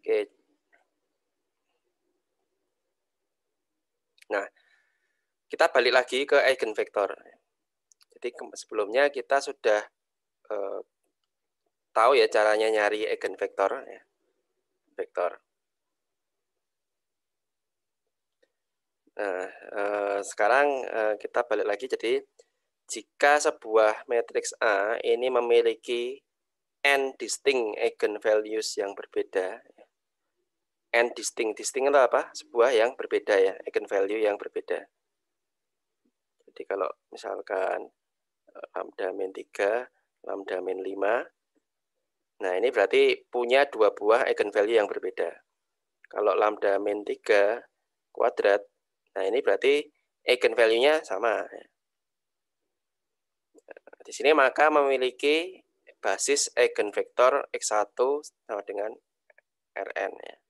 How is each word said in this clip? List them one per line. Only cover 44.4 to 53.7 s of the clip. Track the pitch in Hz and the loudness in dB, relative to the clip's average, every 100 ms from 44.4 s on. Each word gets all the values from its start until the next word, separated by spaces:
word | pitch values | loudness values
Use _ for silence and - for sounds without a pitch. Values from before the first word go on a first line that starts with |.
| 104 104 104 117 | 0 0 2 2
yang | 101 | 2
berbeda. | - 92 - 87 - _ _ _ _ _ _ _ | -4 -8 -6 -6 -6 _ _ _ _ _ _ _
Kalau | - 104 92 | -2 0 2
lambda | 107 107 104 98 | 0 0 -2 0
min | 104 104 | -2 -4
tiga | 104 104 - 104 101 117 - _ _ _ _ | -6 -8 2 4 4 0 -10 _ _ _ _
kuadrat, | - 123 - 104 101 - _ _ _ _ 98 | -2 -2 2 2 2 -2 _ _ _ _ -6
nah | 95 | -2
ini | 117 | 0
berarti | - 101 131 143 147 _ _ _ | 0 2 2 2 -2 _ _ _
eigenvalue-nya | - 123 123 117 113 113 135 156 | -2 0 2 4 4 4 4 2
sama, | - 98 113 98 92 | -2 -4 -2 -2 -6
ya. | - - _ _ _ _ _ _ _ _ _ _ _ _ _ _ _ _ _ _ _ _ | -14 -20 _ _ _ _ _ _ _ _ _ _ _ _ _ _ _ _ _ _ _ _